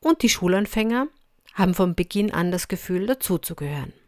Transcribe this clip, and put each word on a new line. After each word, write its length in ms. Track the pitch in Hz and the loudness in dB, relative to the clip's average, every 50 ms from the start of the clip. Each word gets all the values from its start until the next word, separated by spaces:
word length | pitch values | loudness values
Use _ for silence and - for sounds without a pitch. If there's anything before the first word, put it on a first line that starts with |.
Und 200 | - 311 330 320 | 4 2 2 4
die 80 | - 233 | 4 2
Schulanfänger 760 | - - - 175 180 190 208 - - 220 220 220 233 247 269 302 _ _ _ _ _ _ _ - - | 2 2 2 2 2 2 0 0 0 -2 0 0 0 0 -2 -2 _ _ _ _ _ _ _ -20 -2
haben 200 | - 196 180 180 | 2 2 2 4
von 220 | - 190 180 170 | 2 2 2 2
Beginn 360 | - 180 - - 202 202 214 | 0 -2 -2 0 0 0 0
an 200 | - - 170 175 | 0 0 0 0
das 160 | 180 180 - - | 0 -2 -4 -4
Gefühl, 400 | - 185 - - 185 180 190 214 | -6 -8 -6 -4 -4 -2 0 -2
dazuzugehören. 840 | 262 262 - - 185 165 - - 165 - 147 143 147 147 135 - - _ _ | -2 -2 -2 -2 -2 -2 -2 -6 -10 -8 -8 -6 -6 -8 -8 -10 -14 _ _